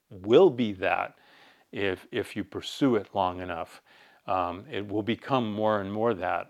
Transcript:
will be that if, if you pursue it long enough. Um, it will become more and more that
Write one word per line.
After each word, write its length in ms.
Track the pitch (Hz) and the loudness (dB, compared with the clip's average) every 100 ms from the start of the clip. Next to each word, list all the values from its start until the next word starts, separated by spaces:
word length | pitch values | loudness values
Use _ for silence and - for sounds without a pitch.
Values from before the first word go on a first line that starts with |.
| - | -20
will 420 | 101 101 135 185 | -8 6 8 8
be 200 | 123 110 | 4 -2
that 420 | 95 92 90 101 - _ - - - _ | 0 0 0 -2 -8 _ -20 -20 -20 _
if, 340 | - 98 90 - | -4 -2 -4 -6
if 240 | 117 - 107 | -6 -6 -6
you 80 | |
pursue 520 | 95 98 - - 139 110 | -8 -10 -10 0 2 2
it 140 | 95 | 0
long 280 | 101 92 90 | 0 0 -2
enough. 400 | 90 85 85 - _ - - _ - | -8 -8 -10 -14 _ -20 -20 _ -4
Um, 380 | 92 87 87 131 | -2 -2 -4 -8
it 160 | 110 104 | -8 -4
will 140 | 104 | -4
become 500 | 104 110 - 131 110 | -2 -4 0 0 0
more 300 | 104 107 107 | 0 0 0
and 100 | 98 | -2
more 220 | 107 117 | -2 -2
that 340 | 92 90 87 - | 0 -2 -4 -6